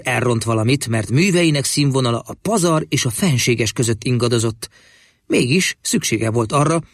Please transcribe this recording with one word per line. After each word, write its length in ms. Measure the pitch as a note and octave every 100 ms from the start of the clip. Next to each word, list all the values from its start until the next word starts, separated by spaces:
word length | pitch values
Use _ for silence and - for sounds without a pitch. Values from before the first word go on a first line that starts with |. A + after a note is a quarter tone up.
elront 400 | C3 A#2+ A#2+ A2+
valamit, 440 | A2 A2+ A2 C#3+ A#2
mert 220 | A2+ G#2+
műveinek 540 | B2+ G3 F3 E3 C#3+
színvonala 540 | - - C#3+ C3 B2 A#2
a 160 | -
pazar 520 | - F#3+ A3 E3+ D#3 D#3
és 160 | D3
a 60 | B2+
fenséges 640 | - G3 B2 - A#2 A2
között 320 | - A#2+ A2
ingadozott. 640 | C3 A#2+ A#2+ A#2+ A2+ A2+ - _ _ _ _ _ -
Mégis 520 | D4+ A#2+ F3+ - -
szüksége 500 | - G#3 - A2 A2
volt 220 | A#2 A2
arra, 300 | C#3+ D3 E3 -